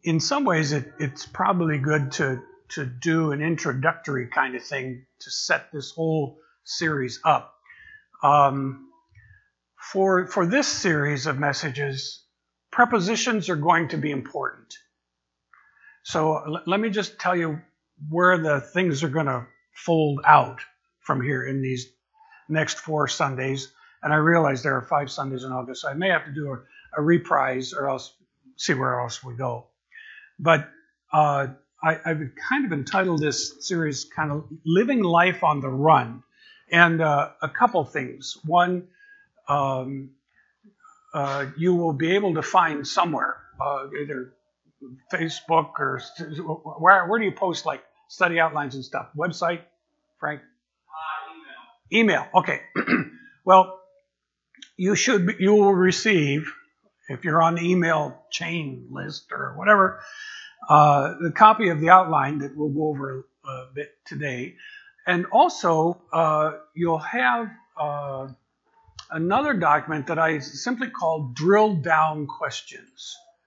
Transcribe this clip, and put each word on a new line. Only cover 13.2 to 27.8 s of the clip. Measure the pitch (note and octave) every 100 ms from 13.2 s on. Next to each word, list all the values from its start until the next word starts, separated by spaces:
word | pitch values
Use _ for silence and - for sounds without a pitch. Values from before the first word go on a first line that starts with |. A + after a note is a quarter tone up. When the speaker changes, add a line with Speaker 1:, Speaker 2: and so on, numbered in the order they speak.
| B3 A3 E3
Speaker 1:
are | D#3+
going | D#3 E3 D#3
to | D#3
be | D3+
important. | C3+ A#2 D3+ C3 - A#2 - _ _ _ _ _ _ _ _ _ _ - _
So | - E3 D#3 D3+
l-, | D3+ D#3 -
let | G3
me | A3+
just | G#3 G3 -
tell | F3+ F3+
you | E3 D3+ - _ _ _ D3+
where | E3 F3+ F3+
the | D#3+ C#3+
things | - F3 F#3 C#3
are | D#3
gonna | D3 C#3+ B2+ A#2+ _ _
fold | - - E3 D3+ C3+
out | - D3 B2 - - _ _ _
from | - C3+
here | B2+ C3
in | C3 C3+
these | C3 B2+ - _ _ _ _ - -
next | D#3 D#3 -
four | - D3+ C#3
Sundays. | - C#3+ B2+ C3 C3+ - _ _ _
And | D3+
I | D3+
realize | D#3 E3+ D3 C3
there | C#3 C3
are |
five | A#2+ D3 C#3
Sundays | - C3+ C3
in | C3
August, | B2+ B2 B2+
so | D3
I |
may | C#3+ F#3+
have | E3
to | D3+
do | C#3+ C#3+
a, | B2 - - _ D#3
a |
reprise | D3+ E3+ F3 D3 C3 B2+ C3
or | C#3